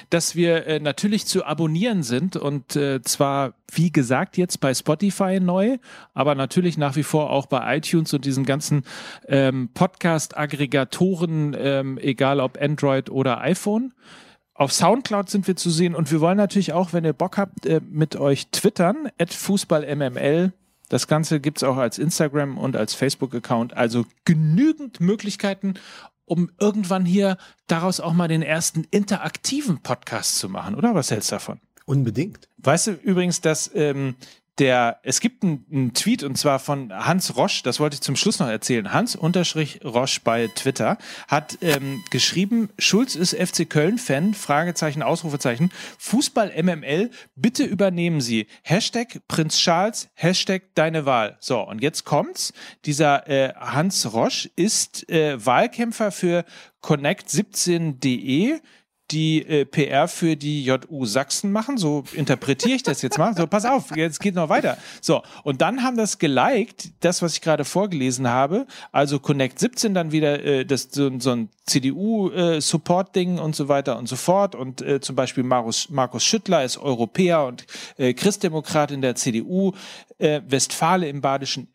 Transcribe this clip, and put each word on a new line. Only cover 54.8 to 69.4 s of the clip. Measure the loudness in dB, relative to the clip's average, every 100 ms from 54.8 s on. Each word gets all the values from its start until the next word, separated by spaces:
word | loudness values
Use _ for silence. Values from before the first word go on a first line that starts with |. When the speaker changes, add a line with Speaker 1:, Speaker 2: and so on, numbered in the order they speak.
| -4 -8 -2
Speaker 1:
äh, | 0 0 0 2
Wahlkämpfer | 4 2 0 -6 -2 -4
für | -2 0 0 -2 -14 -20 _
Connect | -2 0 0 -2 -2
siebzehn | -2 -2 -2 0 0 0 0
D | 0 0
E, | 0 2 2 -2 _ _ _ _ -6
die, | -2 2 2 2
äh, | 0 0
P | 0 2
R | 2 0
für | 0 -2 0
die | -2 -2 0
J | 0 -2
U | -6 -2
Sachsen | -2 -2 -4 -2
machen, | -2 -2 -2
so | 0 -2 -4
interpretiere | -4 0 0 0 0 2 0
ich |
das | 0 -2
jetzt | -2 0
mal. | 0 2
So, | 0
pass | 2
auf, | 2 0 0 -2
jetzt | -2 -2
geht | -2
noch | 0 2
weiter. | 2 0 -4 -10 -8
So, | 0 0 0 -10
und | -4 0
dann | 0 0
haben | -2 0
das | -2 0
geliked, | 0 4 4 2 -2 -6 -18 0
das, | 0 2
was | -2
ich | -2
gerade | 0 0 2
vorgelesen | -2 0 0 -2 0 0
habe, | 2 2 0 -4 -14 -2
also | 0 2 0
Connect | 0 2